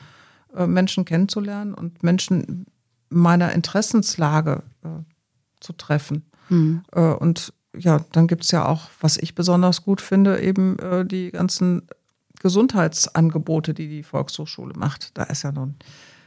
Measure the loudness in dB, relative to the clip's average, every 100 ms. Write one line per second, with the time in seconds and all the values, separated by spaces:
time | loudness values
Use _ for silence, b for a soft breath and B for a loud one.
0 | B B B B _ -4 0 2 2 0
1 | 0 0 0 -2 -6 -8 -10 -10 -12 -2
2 | 0 2 2 -2 -2 -8 -12 _ _ _
3 | _ 2 4 4 2 0 -2 -2 0 0
4 | 0 0 0 2 0 -4 -8 _ -14 -14
5 | -16 _ _ _ _ _ -18 -12 -4 -2
6 | -2 -8 -8 b 0 2 2 0 -2 2
7 | 2 2 0 0 -6 -14 _ -2 2 2
8 | 2 2 4 2 0 0 0 -2 -6 -4
9 | -2 0 -4 -2 2 4 4 2 0 -2
10 | 2 4 4 4 0 2 0 0 -2 -2
11 | -2 -4 -6 -2 -2 0 0 0 -4 -18
12 | _ _ _ -4 0 2 2 2 0 0
13 | 0 2 2 2 -2 -2 -2 -6 -8 -12
14 | -6 -6 -6 -10 -12 -12 -12 -6 -6 -6
15 | -10 -8 -6 -6 -6 -6 -8 -10 b b
16 | b b